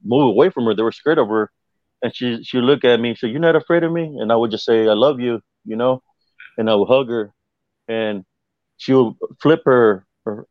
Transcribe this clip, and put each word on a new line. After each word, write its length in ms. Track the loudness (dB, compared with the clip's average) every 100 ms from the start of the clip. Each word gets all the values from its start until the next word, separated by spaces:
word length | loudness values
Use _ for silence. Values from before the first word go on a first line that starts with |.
moving 280 | -2 2 2
away 200 | 4 2
from 140 | 0
her. 100 | -4
They 80 | -2
were 80 | -2
scared 280 | -4 -2 0
of 100 | 0
her. 240 | -2 -4 _ _ _ _ -10
And 140 | -10 -6
she, 260 | -6 -8
she 160 | -6 -2
looked 260 | 2 2
at 140 | 4 2
me 120 | 0
and 80 | -4
said, 120 | -6
"You're 80 | -2
not 160 | 0
afraid 300 | 0 0 0
of 80 | 0
me?" 240 | -4 -6 -6
And 140 | -2
I 40 | 0
would 140 | 0
just 140 | -4
say, 240 | 0 2 2
"I 60 |
love 260 | 2 2 0
you," 200 | -4 -6 _ _
you 120 | -12 -4
know, 260 | -2 -2 _ _ _ _ -16 -6
and 100 | 0
I 60 |
would 140 | 0 2
hug 200 | 0 0
her. 240 | -6 -6 _ _ _ _ _ -8
And 380 | -6 -4 -6 -12 _ _ _ _ _
she 160 | 0
would 200 | 2 2 -2 -14 -4
flip 200 | 0 2 2
her, 400 | 4 4 2 _ _
her, 220 | -12 -12 -6